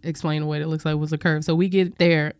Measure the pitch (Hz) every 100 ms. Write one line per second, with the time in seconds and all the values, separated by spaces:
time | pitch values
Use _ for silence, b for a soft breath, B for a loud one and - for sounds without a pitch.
0 | 165 151 160 151 151 151 156 156 156 151
1 | 151 156 175 151 156 165 190 190 180 -
2 | 170 160 151 -